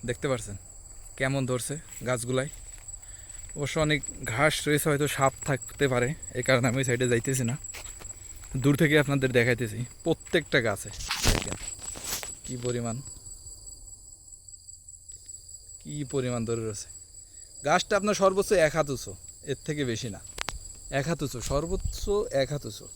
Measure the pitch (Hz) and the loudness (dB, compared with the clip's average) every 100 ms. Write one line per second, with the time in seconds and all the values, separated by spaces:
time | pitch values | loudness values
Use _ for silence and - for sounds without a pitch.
0 | 120 120 147 123 107 95 - - - - | -4 -4 -2 -2 -4 -12 -16 -18 -18 -18
1 | - - 131 139 127 127 - 143 - - | -18 -2 0 2 0 -2 -2 -8 -10 -8
2 | 113 127 123 127 139 - - - - - | -2 -2 0 0 0 -8 -18 -18 -16 -18
3 | - - - - - - 139 165 151 151 | -18 -20 -18 -16 -12 -6 -2 0 2 2
4 | - - 123 110 151 - - 147 160 143 | -2 -8 -4 2 2 2 2 2 4 2
5 | 147 - 135 - - 135 - - 143 123 | 2 4 2 2 -2 -2 -4 0 2 4
6 | 120 160 - 127 123 127 123 127 135 120 | 2 0 -6 -4 4 4 6 2 2 2
7 | 127 120 135 131 117 131 - - - - | 4 4 2 0 0 -2 -8 -14 -14 -14
8 | - - - - - 139 135 143 160 151 | -16 -16 -18 -18 -6 2 4 6 6 6
9 | 147 139 131 123 117 120 117 107 120 - | 6 4 4 6 6 4 0 -4 -8 -4
10 | 170 160 - 175 143 147 113 98 104 - | 0 0 2 0 4 2 2 -2 -6 -8
11 | - - - - - - - - - - | -6 2 4 2 0 -6 -8 -12 -12 -10
12 | - - - - - 123 120 120 117 120 | -8 -8 -8 -14 -10 -4 -2 -2 -4 -6
13 | - - - - - - - - - - | -10 -16 -16 -16 -16 -16 -18 -18 -18 -18
14 | - - - - - - - - - - | -20 -20 -20 -18 -18 -18 -18 -18 -18 -18
15 | - - - - - - - - 151 147 | -18 -18 -14 -14 -14 -16 -14 -14 -8 -6
16 | 135 139 127 123 113 117 110 107 - - | -2 0 0 0 0 -2 -2 -6 -10 -16
17 | - - - - - - 143 175 - 202 | -20 -20 -20 -20 -20 -6 2 2 4 2
18 | 208 196 190 190 190 190 156 160 143 127 | 2 6 6 6 4 6 6 4 0 -2
19 | - 92 - - - 131 - 147 131 113 | -6 -12 -16 -16 -6 -6 -4 -2 -2 -2
20 | 120 90 - - - - - - - 135 | -4 -8 -12 -10 -8 -8 -12 -16 -4 -2
21 | 151 160 147 123 - 139 165 190 - - | 0 -2 -2 -4 0 0 2 0 -2 -2
22 | - 202 - 135 131 143 120 101 - | 0 0 2 0 2 -2 -6 -12 -16